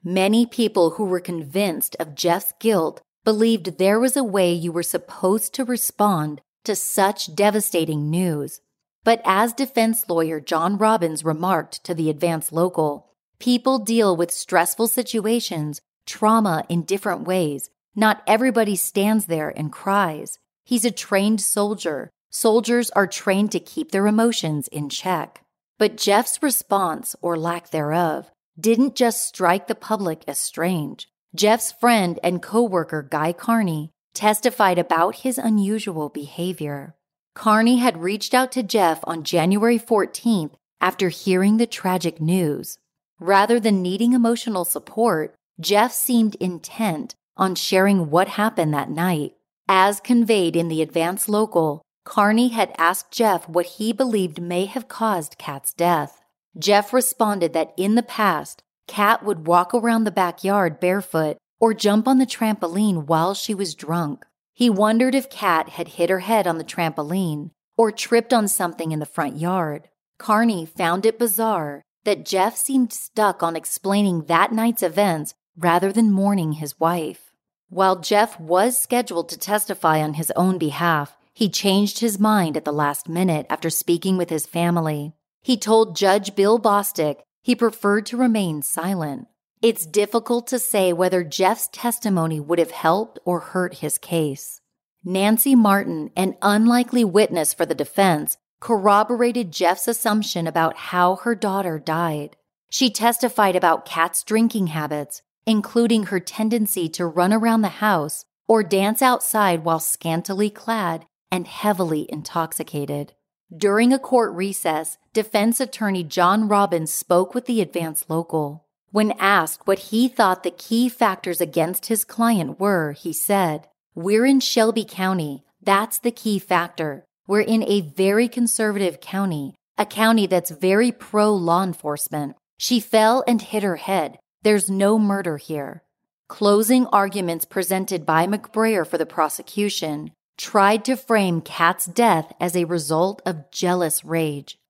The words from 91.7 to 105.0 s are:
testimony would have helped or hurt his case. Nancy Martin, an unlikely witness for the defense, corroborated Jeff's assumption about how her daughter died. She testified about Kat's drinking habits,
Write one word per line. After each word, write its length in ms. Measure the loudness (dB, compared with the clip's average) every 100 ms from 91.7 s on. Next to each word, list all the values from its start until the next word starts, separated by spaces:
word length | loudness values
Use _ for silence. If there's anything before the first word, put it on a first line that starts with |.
testimony 680 | -4 -4 -2 -2 0 0 -4
would 200 | 0 0
have 120 | 0
helped 480 | 0 2 2 -2 -8
or 140 | -4 -4
hurt 360 | -2 -4 -4
his 220 | -6 -8 -8
case. 640 | -4 -2 -2 -4 -14 -20 _ _ _ _
Nancy 520 | -4 0 2 2 4
Martin, 560 | 6 6 2 0 -6 -6
an 200 | -2 -2 0
unlikely 640 | 0 4 4 4 2 2
witness 480 | 2 4 2 0 -2
for 120 | -2
the 100 | -4
defense, 640 | -2 -4 2 2 2 -2 -10 _ _
corroborated 920 | -2 2 4 4 2 0 0 0 -6
Jeff's 360 | 0 0 2 -2
assumption 580 | -2 0 0 -2 -4 -2
about 300 | 0 0 -2
how 400 | -6 2 2 2
her 160 | -2
daughter 460 | -2 -2 -2 -4 -6
died. 560 | -4 -2 -2 -4 -8 _ _ _ _
She 200 | -2 -2
testified 640 | 2 0 2 -2 2 2
about 300 | 4 2 0
Kat's 380 | -2 -2 -2 -2
drinking 440 | -2 2 2 0 -2
habits, 540 | -4 -6 -6